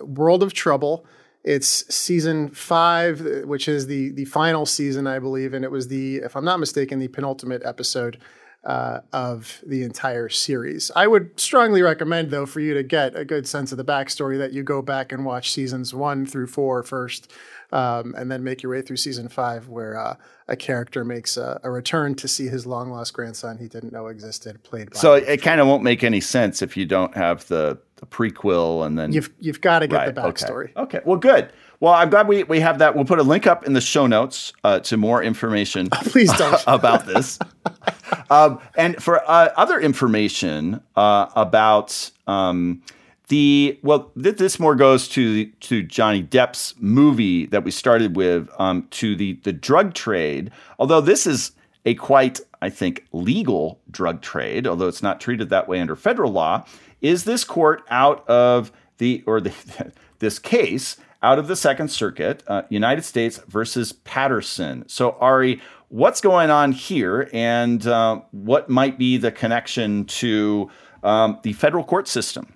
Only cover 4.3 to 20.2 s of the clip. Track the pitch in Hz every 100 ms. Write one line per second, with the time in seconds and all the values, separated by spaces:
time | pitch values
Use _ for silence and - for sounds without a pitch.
4.3 | 147 165 160 147 - 143 135 139 131 131
5.3 | 135 135 131 135 135 123 135 135 135 -
6.3 | 135 165 180 147 147 135 135 131 131 139
7.3 | 131 127 123 120 120 123 131 120 117 -
8.3 | _ _ _ - 127 123 - - 135 123
9.3 | 117 113 - - 135 123 - 131 117 113
10.3 | - - 165 147 156 - 170 208 214 170
11.3 | - - 262 226 196 175 156 160 170 156
12.3 | 143 139 156 151 143 131 160 135 - 143
13.3 | 151 127 147 131 131 131 143 139 - 139
14.3 | 135 135 135 139 139 135 135 127 131 135
15.3 | 127 - - 131 127 123 127 143 139 135
16.3 | 135 127 - 135 127 120 131 123 - -
17.3 | - - - - 135 123 120 117 - 127
18.3 | 131 127 127 127 127 135 127 143 120 117
19.3 | - 123 117 123 117 110 110 110 -